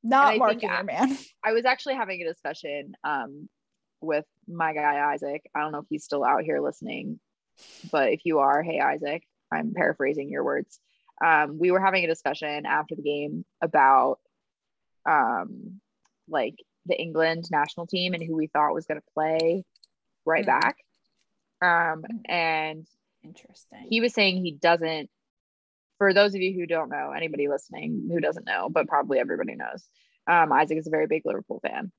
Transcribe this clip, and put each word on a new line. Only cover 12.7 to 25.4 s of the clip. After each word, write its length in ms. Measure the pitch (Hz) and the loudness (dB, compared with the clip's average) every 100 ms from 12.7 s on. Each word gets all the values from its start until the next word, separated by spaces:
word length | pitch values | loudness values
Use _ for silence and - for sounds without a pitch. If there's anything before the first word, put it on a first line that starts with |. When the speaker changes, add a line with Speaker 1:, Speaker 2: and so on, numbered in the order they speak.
| 151 156 156 | -2 -2 -4
Speaker 2:
the 60 | |
game 440 | 147 147 147 160 - _ | -2 -2 -4 -8 -12 _
about, 560 | 160 151 135 135 131 - _ _ _ _ _ _ _ _ - | 0 4 8 6 4 -2 _ _ _ _ _ _ _ _ 0
um, 720 | 151 120 110 87 - - 185 _ _ _ _ - | 2 2 -2 -6 -12 -16 -18 _ _ _ _ -4
like, 280 | 156 117 - - _ 170 | -2 -2 -6 -20 _ -6
the 160 | 180 | -4
England 440 | 165 160 160 165 165 | -2 0 0 0 -2
national 380 | 156 147 - 170 | -2 -2 -6 -6
team 260 | 185 180 | -4 -2
and 100 | 170 | -4
who 120 | 165 160 | -4 -4
we 100 | 156 | -2
thought 300 | 151 151 - | 0 0 0
was 100 | - | -4
gonna 160 | 151 _ - | -8 _ -4
play 500 | 156 160 165 185 - _ - _ _ _ | -2 0 0 0 -6 _ -20 _ _ _
right 200 | - 160 | -2 0
Speaker 1:
Mm. 180 | 202 - | 2 2
Speaker 2:
back. 160 | - - _ _ _ _ _ _ _ _ | 2 0 _ _ _ _ _ _ _ _
Um, 400 | 180 170 170 160 | 2 4 2 -2
Speaker 1:
Mm. 180 | 160 226 - | -8 -12 -4
Speaker 2:
and 580 | 175 165 156 156 160 160 _ _ _ | -2 0 0 -2 -8 -16 _ _ _
Speaker 1:
Interesting. 640 | 156 - - - - - - | -20 -20 -20 -20 -20 -20 -2
Speaker 2:
he 120 | 226 | 0
was 120 | 233 | 2
saying 240 | 226 196 185 | 4 2 2
he 140 | 180 | -4
doesn't, 580 | 143 170 170 160 160 143 _ _ _ | 2 4 4 2 -4 -8 _ _ _